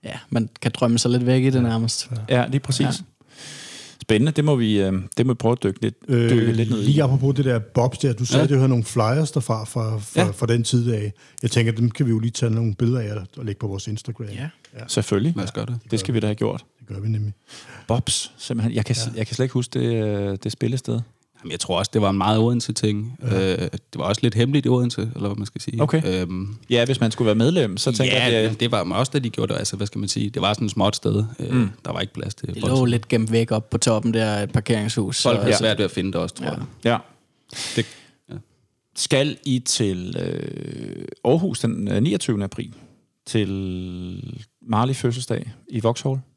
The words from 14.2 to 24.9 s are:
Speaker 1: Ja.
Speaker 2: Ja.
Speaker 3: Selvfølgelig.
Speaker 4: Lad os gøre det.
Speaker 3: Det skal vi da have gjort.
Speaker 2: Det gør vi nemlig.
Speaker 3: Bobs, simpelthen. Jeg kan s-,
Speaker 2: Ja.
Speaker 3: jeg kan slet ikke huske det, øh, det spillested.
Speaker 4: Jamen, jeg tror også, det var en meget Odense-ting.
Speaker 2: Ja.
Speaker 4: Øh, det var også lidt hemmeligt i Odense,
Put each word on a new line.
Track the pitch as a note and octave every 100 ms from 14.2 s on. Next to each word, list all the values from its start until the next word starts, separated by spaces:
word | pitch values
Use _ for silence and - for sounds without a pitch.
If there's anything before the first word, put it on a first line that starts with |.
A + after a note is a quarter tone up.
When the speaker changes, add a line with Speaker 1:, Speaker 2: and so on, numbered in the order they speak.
| G#2+
Speaker 1:
Ja. | G#2 C#3+ _ -
Speaker 2:
Ja. | A2+ A2+
Speaker 3:
Selvfølgelig. | - G#2+ G2+ C3 E3+
Speaker 4:
Lad |
os | F#2
gøre | - A2
det. | A#2+ -
Speaker 3:
Det | A2
skal | -
vi | A#2
da | G#2+
have | G#2
gjort. | A2 - - _
Speaker 2:
Det | A#2
gør | G2
vi | G#2+
nemlig. | G#2+ G#2 G2+ _ - - - -
Speaker 3:
Bobs, | A#2 - - - -
simpelthen. | - A#2 A2 A2+
Jeg | G#2+
kan | A#2
s-, | A2+
Speaker 2:
Ja. | A2+
Speaker 3:
jeg | G#2+
kan | A#2
slet | C3
ikke |
huske | B2+ B2 B2+
det, | A#2+ A#2
øh, | G#2+ G2+ G2+ G2
det | G#2+
spillested. | - A#2 B2+ - A2+ A#2 _ _ _
Speaker 4:
Jamen, | -
jeg | F2
tror | - F2
også, | G2
det | -
var | G2
en | G2
meget | F#2+ A2
Odense-ting. | A#2 A#2+ - A2+ G#2+ G#2 A2 B2+
Speaker 2:
Ja. | B2+ F#2+ F#2+
Speaker 4:
Øh, | F2 F2+
det | - _ -
var |
også | D2 G#2
lidt | A#2+ G#2+
hemmeligt | A#2+ C#3+ B2+
i |
Odense, | B2 B2